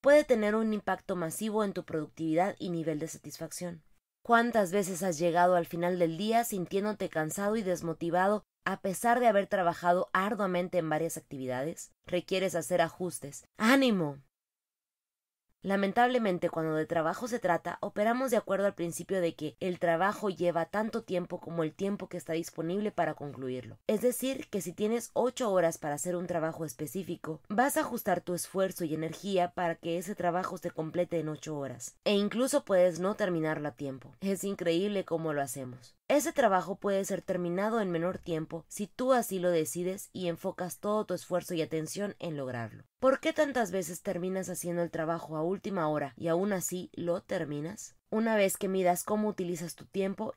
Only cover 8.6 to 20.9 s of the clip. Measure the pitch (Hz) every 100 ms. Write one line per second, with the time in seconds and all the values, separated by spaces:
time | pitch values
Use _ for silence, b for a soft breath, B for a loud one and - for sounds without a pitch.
8.6 | - 190 202 175 233 240 240 202 190 196
9.6 | 170 170 180 180 - 185 202 208 196 175
10.6 | 180 180 160 156 160 - - 139 127 127
11.6 | 147 - - _ - 180 - 190 190 165
12.6 | - 180 165 - 185 - 143 - - -
13.6 | 220 277 262 196 151 139 - _ _ _
14.6 | _ _ _ _ _ _ _ _ _ _
15.6 | 185 196 196 233 247 247 214 180 175 165
16.6 | 160 156 156 170 160 - 233 233 175 165
17.6 | 170 - 202 - 214 247 269 220 - 190
18.6 | 196 196 170 160 170 190 170 - 151 -
19.6 | 185 175 175 165 196 208 208 160 175 165
20.6 | 165 202 220